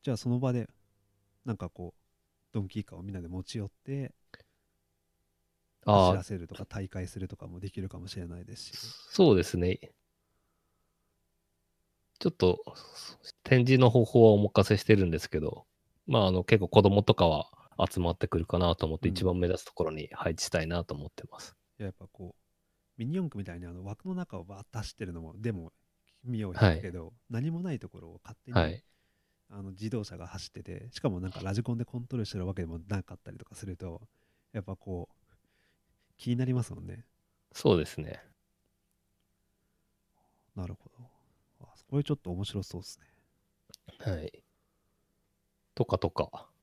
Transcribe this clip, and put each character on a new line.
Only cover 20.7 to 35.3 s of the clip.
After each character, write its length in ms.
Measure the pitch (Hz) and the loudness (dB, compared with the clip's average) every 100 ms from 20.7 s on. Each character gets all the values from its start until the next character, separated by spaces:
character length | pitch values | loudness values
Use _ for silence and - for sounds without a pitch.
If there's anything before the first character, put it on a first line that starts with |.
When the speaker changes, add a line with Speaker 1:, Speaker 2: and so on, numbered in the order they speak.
| 85 | -4
Speaker 2:
と 120 | 85 71 | -4 -8
思 120 | 76 | -10
っ 20 | - | -14
て 80 | - | -18
ま 100 | - | -18
す。 160 | - _ _ _ | -20 _ _ _
Speaker 1:
い 40 | |
や、 40 | 101 | -12
や 40 | |
っ 40 | - | -12
ぱ 100 | 92 | -20
こ 240 | _ 90 - | _ -18 -18
う、 60 | _ _ _ _ _ - | _ _ _ _ _ -10
ミ 80 | 117 | -6
ニ 100 | 180 | -4
四 140 | 170 | -4
駆 80 | 104 | -6
み 80 | 95 | -10
た 100 | 87 | -10
い 40 | |
に 80 | 87 | -12
あ 40 | |
の、 140 | 87 95 | -12 -12
枠 220 | 107 185 | -12 -8
の 80 | 185 | -8
中 240 | 175 95 | -8 -12
を 40 | |
バ 140 | 87 98 | -14 -18
ー 20 | |
ッ 20 | - | -12
と 80 | 113 | -10
走 120 | 104 | -10
っ 20 | - | -10
て 100 | 95 | -10
る 80 | |
の 80 | 85 | -10
も、 140 | 80 92 | -12 -8
で 140 | 113 | -6
も、 200 | 101 80 _ _ _ _ _ | -6 -10 _ _ _ _ _
見 160 | 123 117 | -8 -6
よ 100 | 101 | -4
う 40 | |
引 240 | 90 107 78 | 4 4 4
く 40 | |
け 100 | 101 | -4
ど、 140 | 87 80 | -10 -14
Speaker 2:
は 60 | |
い。 20 | - _ | -18 _
Speaker 1:
何 220 | 113 147 | -4 -4
も 100 | 165 | -4
な 100 | 180 | -6
い 80 | 131 | -8
と 80 | 117 | -10
こ 140 | - | -18
ろ 80 | 85 | -20
を 100 | 85 | -20
勝 140 | - 117 | -20 -20
手 80 | - | -2
に、 60 | 117 | 2
Speaker 2:
は 100 | 78 | 2
い。 160 | 101 _ _ _ _ _ _ _ | -2 _ _ _ _ _ _ _
Speaker 1:
あ 120 | 101 | -16
の、 100 | 95 | -14
自 180 | 95 107 | -8 -6
動 140 | 117 | -4
車 140 | 104 90 | -6 -12
が 100 | 87 | -14
走 200 | 95 - | -14 -14
っ 40 | |
て 120 | - | -16
て、 260 | - 95 117 | -14 -14 -14
し 80 | - | -6
か 100 | 139 | -4
も 100 | 90 | -4
な 100 | 92 | -6
ん 20 | |
か 80 | - | -8
ラ 120 | 95 | -4
ジ 100 | 98 | -4
コ 100 | 117 | -2
ン 40 | 120 | -4
で 80 | 120 | -6
コ 120 | 123 | -8
ン 80 | 120 | -8
ト 120 | 123 | -6
ロ 40 | |
ー 20 | |
ル 20 | 104 | -6
し 60 | |
て 60 | 101 | -6
る 80 | 90 | -6
わ 80 | |
け 100 | 92 | -6
で 20 | 82 | -8
も 140 | 82 90 | -10 -6
な 140 | 101 | -6
か 120 | - 90 | -6 -16
っ 20 | |
た 140 | - | -18
り 60 | 98 | -18
と 80 | - | -18
か 100 | - | -14
す 100 | 98 | -12
る 120 | 90 | -10
と、 240 | 92 85 - _ _ _ _ | -12 -14 -18 _ _ _ _
や 100 | 113 | -12
っ 20 | |
ぱ 120 | 98 95 | -10 -12
こ 340 | - 90 85 | -10 -10 -10
う、 160 | _ _ | _ _